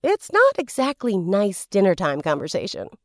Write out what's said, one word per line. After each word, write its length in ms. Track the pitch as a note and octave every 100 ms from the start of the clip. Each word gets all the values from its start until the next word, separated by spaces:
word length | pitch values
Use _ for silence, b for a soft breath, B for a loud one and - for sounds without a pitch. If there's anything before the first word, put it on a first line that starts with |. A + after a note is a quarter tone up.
It's 300 | D4 G4+ -
not 260 | G4+ C5+ -
exactly 580 | C4+ - C4 C#4 A#3+ F#3+
nice 480 | E3+ G3 G#3 F#3 -
dinner 280 | G3+ G3
time 260 | E3+ D#3+ C#3+
conversation. 680 | D#3+ C#3+ D#3 - - - F#2+ -